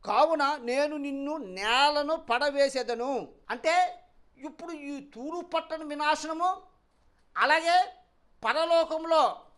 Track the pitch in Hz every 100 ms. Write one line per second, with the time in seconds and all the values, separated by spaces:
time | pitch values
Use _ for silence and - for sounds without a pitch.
0 | - 208 311 320 277 294 240 254 294 302
1 | 285 277 277 311 208 185 208 247 285 294
2 | 294 320 320 240 285 277 277 269 233 233
3 | 254 262 175 - _ 240 311 339 359 359
4 | _ _ _ _ 277 311 339 311 285 285
5 | 285 220 277 349 349 330 320 320 311 294
6 | 302 302 302 320 359 370 - _ _ _
7 | _ _ _ - 240 311 330 359 370 -
8 | _ _ _ _ 220 269 330 330 320 320
9 | 330 320 247 - -